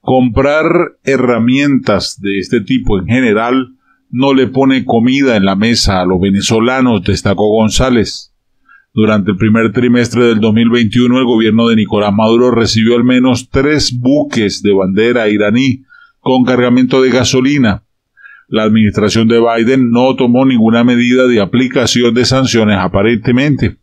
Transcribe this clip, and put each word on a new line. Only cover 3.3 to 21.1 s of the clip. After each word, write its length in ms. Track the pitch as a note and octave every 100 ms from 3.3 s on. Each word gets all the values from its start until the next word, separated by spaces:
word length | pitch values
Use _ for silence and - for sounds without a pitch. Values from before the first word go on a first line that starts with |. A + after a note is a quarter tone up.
| G#2 A#2 C3 B2+ _ _ _ _
no 240 | B2 C3+
le 120 | C3+ B2
pone 380 | A2 C3+ C3
comida 520 | B2+ A#2 A#2 C3 C#3 A2+
en 100 | G2
la 100 | F#2+
mesa 460 | A2 A#2 - F#2+
a 20 |
los 160 | F2+ F#2
venezolanos, 840 | G2 G2 F2+ A2+ A2+ C3 B2+ A2
destacó 460 | F2 F#2+ G#2+ F#2+ G#2+
González. 880 | A2 A2 G2+ C3 B2 G2 - - _ _ _ _ _ _
Durante 380 | - G#2+ G#2+ G2
el 80 | F#2+
primer 340 | A2 A2 A2+
trimestre 520 | G#2+ B2 A#2+ A#2 A2
del 160 | A#2+ A2
dos 120 | A2
mil 160 | G#2+ A#2
veintiuno, 500 | A#2+ A2+ A#2+ B2 B2+
el 60 |
gobierno 420 | B2 A#2 A2+ G#2+ A#2
de 100 | A2+
Nicolás 360 | G2+ G#2+ G#2
Maduro 380 | G2+ A2 A#2 B2
recibió 440 | A#2 A2+ A2+ A2
al 100 | A#2+
menos 440 | A#2+ B2+ B2+ A#2+ -
tres 500 | C#3 C#3 D3+ - B2
buques 640 | B2 D3 D3 - G#2 -
de 100 | G2+
bandera 560 | G2 F#2 G2 A2+ A#2+ G#2+
iraní 540 | G#2 G#2 A2+ C3 B2 - - _ _
con 260 | - C3
cargamento 560 | B2 B2+ B2 B2 B2+ C3+
de 80 | C3
gasolina. 760 | B2 B2 C3+ C3 D3 A#2 G2+ _ _ _ _ - - _
La 120 | A2
administración 640 | A2 A2 G#2+ G2 G#2 G#2+ A2+
de 100 | A#2
Biden 540 | A#2 A#2 A#2 C3+ B2
no 240 | A#2 C3 B2+
tomó 280 | B2+ A#2+
ninguna 380 | C3+ B2 A2 A#2
medida 460 | A#2+ B2 A#2+